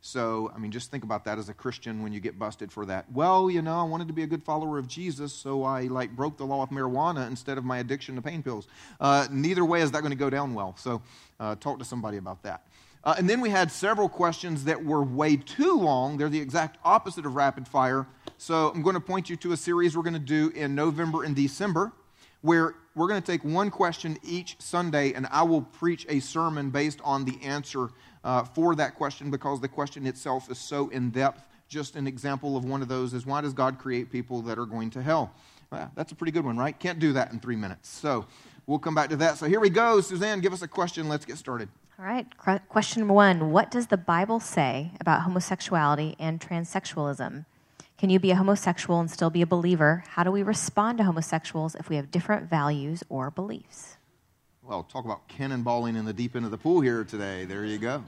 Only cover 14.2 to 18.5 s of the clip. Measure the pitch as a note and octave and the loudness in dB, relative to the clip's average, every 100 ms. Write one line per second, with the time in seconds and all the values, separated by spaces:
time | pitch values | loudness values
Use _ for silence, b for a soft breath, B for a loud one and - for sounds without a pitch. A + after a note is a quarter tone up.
14.2 | F3 E3 F3+ D#3 C#3 D#3+ D#3 D3+ C#3 B2 | -2 0 -6 -4 -2 -2 0 2 2 2
15.2 | D3+ D3 - - D#4 E4+ F3 C3 C3+ D3 | 4 4 2 0 4 4 4 2 0 -2
16.2 | D3+ D3+ C#3+ D3+ D#3+ - E3 G#3 G3 E3+ | -2 -2 0 -2 -2 -2 4 4 4 -8
17.2 | D3+ C3+ C#3 C3+ B2+ C#3+ C3 C3 C3 B | -4 2 2 0 -2 2 4 2 -2 B
18.2 | B B - | B B -2